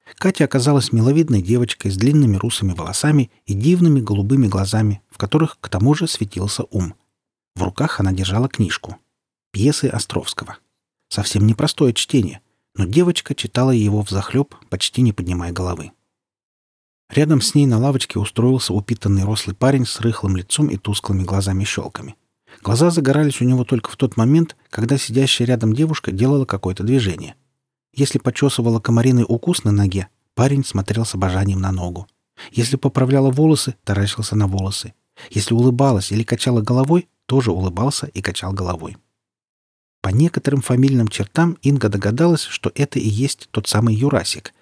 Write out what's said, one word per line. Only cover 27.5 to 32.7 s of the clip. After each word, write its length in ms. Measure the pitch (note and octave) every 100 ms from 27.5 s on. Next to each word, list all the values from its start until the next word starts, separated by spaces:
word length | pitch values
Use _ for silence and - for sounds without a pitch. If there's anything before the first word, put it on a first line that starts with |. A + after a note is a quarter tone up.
| _ _ _ _
Если 240 | - C#3 -
почёсывала 640 | - A#2+ C#3+ - A#2+ A2+
комариный 440 | - A#2 B2+ B2 A#2
укус 380 | A#2 - F3
на 80 | A2
ноге, 360 | G#2 G2 F#2+ F#2 _ _
парень 300 | - C3 C#3
смотрел 400 | C3+ F#2 F#2+ A2
с 100 | A2+
обожанием 460 | F#2+ F#2 F#2 G2 F#2+
на 120 | F#2
ногу. 340 | F#2 F2+ F2 G2+ _ _ - -
Если 240 | - A#2